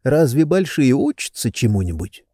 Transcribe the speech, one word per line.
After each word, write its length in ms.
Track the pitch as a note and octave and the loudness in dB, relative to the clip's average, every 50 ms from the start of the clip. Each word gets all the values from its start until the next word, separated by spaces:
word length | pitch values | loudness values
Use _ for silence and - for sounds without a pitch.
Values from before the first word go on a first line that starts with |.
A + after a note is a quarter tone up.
| - | -2
Разве 400 | C3 C#3+ D#3 E3 C3+ A#2 D3 D#3+ | 0 2 2 2 2 2 0 0
большие 480 | D3 E3+ F#3+ F#3+ D3 - - C#3+ B2+ B2+ | 2 2 0 0 -2 0 2 2 4 4
учатся 580 | - C#3 D3+ - - - - - - - A#2+ | 2 2 0 -2 -4 -10 -12 -10 -8 -6 -6
чему-нибудь? 760 | - - B2+ A2+ G#2 G2 F#2 F2+ E2 D#2+ E2+ G2+ - - _ _ | -4 -2 0 0 0 0 -2 -4 -6 -6 -10 -12 -14 -18 _ _